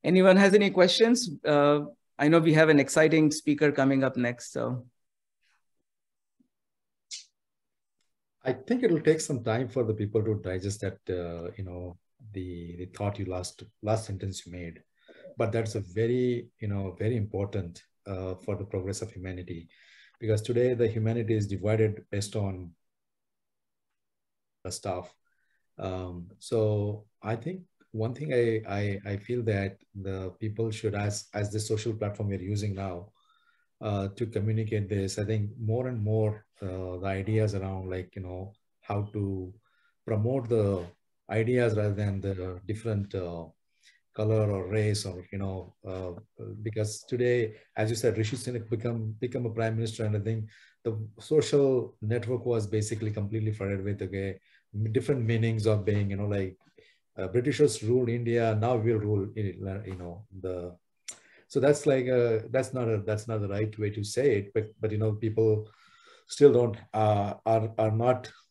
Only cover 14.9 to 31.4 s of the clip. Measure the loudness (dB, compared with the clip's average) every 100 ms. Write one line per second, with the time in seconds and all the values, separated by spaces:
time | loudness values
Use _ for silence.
14.9 | _ -20 -20 -20 -4 -2 0 -2 -6 -6
15.9 | -2 0 2 0 -2 -6 _ -6 -4 -6
16.9 | -2 -2 0 -2 -4 -4 -4 -6 -12 _
17.9 | _ -10 -6 -6 -6 -6 -6 -4 -4 -4
18.9 | -6 -8 -10 -10 -10 -10 -12 -14 _ _
19.9 | -20 -20 _ 0 0 2 2 4 4 2
20.9 | 2 0 0 0 0 0 -2 0 4 2
21.9 | 0 -6 -6 -4 -4 -4 -6 -12 -18 _
22.9 | _ _ _ _ _ _ _ _ _ _
23.9 | _ _ _ _ _ _ _ -10 -6 -6
24.9 | -6 -8 _ _ _ _ _ _ -8 -6
25.9 | -4 -6 -10 -14 -16 -2 0 2 2 -2
26.9 | -4 -12 _ -6 -4 -6 -8 -14 _ _
27.9 | -4 -4 -4 0 2 2 0 -2 -2 -2
28.9 | -4 -6 -8 -4 -4 0 0 -2 -6 _
29.9 | -10 -8 -6 -8 -6 -6 -2 -4 -2 -4
30.9 | -2 -2 -4 -6 -4